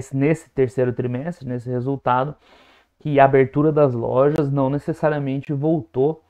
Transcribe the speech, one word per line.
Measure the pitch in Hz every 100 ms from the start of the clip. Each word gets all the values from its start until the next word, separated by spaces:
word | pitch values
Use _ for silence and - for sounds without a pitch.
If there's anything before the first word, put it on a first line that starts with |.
| 131
nesse | 135 139 160 -
terceiro | - 131 - 127
trimestre, | 117 123 123 156 170 131
nesse | 123 120
resultado, | 123 123 139 - 123 143 147 _ _ _ _ _ _
que | 151 143
a | 135
abertura | 135 131 143 156
das | 151 147 120
lojas | 117 123 139 160 143
não | 139 135
necessariamente | 143 - 156 156 151 139 135 139
voltou | 147 151 160 - 127 139 156